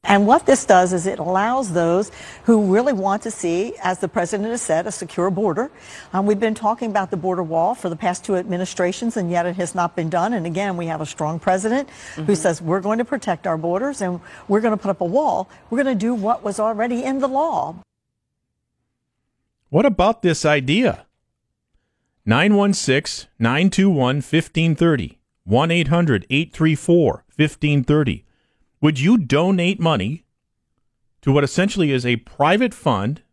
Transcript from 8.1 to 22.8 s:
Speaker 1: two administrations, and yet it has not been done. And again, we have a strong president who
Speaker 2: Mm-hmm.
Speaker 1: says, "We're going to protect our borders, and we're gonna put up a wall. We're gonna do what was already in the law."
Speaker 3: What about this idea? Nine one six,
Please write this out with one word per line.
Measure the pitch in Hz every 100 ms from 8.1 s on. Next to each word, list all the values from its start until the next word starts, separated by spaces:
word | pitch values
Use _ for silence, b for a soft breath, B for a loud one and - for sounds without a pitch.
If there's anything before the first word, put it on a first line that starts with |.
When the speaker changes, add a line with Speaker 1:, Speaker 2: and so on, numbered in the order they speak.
| 180
Speaker 1:
two | - 185
administrations, | 180 175 185 - 175 - 233 226
and | 175
yet | 175 175
it | 175
has | 175
not | 190 175 -
been | 160
done. | 175 196
And | 233 170
again, | 165 202 175
we | 165
have | 156
a | 156
strong | - 151 165
president | - 190 214 254 277 B B
who | B
Speaker 2:
Mm-hmm. | 156
Speaker 1:
says, | 190 175 160
"We're | 165 190
going | 190 226
to |
protect | 240 277 - 170 190
our | 160
borders, | 170 180 269 269
and | 190 175 B B B
we're | 202
gonna | 226 214
put | 196
up | 196
a |
wall. | 175 233 302 175 185 B B
We're | 233
gonna | 269 226
do | 226
what | 240 202 233
was | 214 202
already | 214 214 233 240
in | 262 269
the | 262
law." | 269 320 160 135 180 _ _ _ _ _ _ _ _ _ _ _ _ _ _ _ _ _ _ _
Speaker 3:
What | 147 262
about | 190 190 226
this | 180 156
idea? | 151 147 131 180 240 - - _ _ _ _ _ _ _ _ _ _ _
Nine | - 117 196
one | 202 202
six, | 190